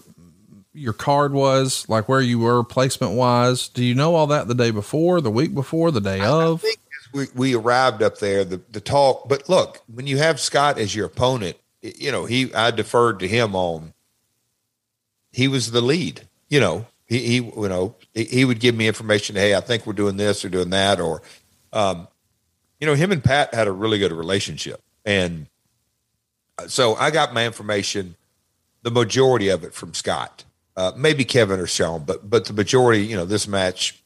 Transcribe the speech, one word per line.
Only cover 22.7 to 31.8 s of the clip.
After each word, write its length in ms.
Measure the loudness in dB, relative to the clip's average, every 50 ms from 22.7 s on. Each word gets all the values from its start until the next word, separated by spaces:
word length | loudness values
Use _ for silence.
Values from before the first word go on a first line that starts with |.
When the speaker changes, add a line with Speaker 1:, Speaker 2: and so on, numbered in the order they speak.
| _ -6
Speaker 2:
you 60 | -2
know, 80 | 0 2
him 180 | 2 2 0 0
and 100 | 2 2
Pat 300 | 2 2 2 2 0 0
had 140 | -2 0
a 40 | 0
really 260 | -2 -2 0 0 2
good 140 | 2 2 0
relationship. 680 | -2 -2 -4 -2 -2 -2 -2 -4 -8 -10 -10 -12 -12 -14 _ _ _ _ -4
And, 420 | -2 0 0 0 -2 -4 -8 -14 -16 _ _ _ _ _ _ _ _ _ _ _ _ _ _ _ _ _ _ _ _ -16
uh, 100 | -16 -12
so 280 | -6 -2 0 2 2 2
I 160 | 2 0 0
got 220 | 2 0 0 0 0
my 120 | -2 -2
information, 720 | -2 -4 -8 -6 -4 -2 -2 -2 -4 -6 -6 -8 -8 -14 _ _ _ _ _ _ _ _ _ _ _ _ _
the 100 | -6 -2
majority 560 | 0 0 0 2 2 4 4 4 4 4 2
of 160 | 0 0 -2 -4
it 100 | -10 -14
from 200 | -14 -14 -12 -10
Scott, 500 | -8 -4 -4 -4 -4 -6 -10 _ -20 -20 _ _ _ _ _ -8
uh, 160 | -6 -4 -4 -4
maybe 260 | 0 2 2 2 2 0
Kevin 380 | 2 4 2 4 2 2 -2
or 60 | -2
Sean, 360 | -4 -2 -2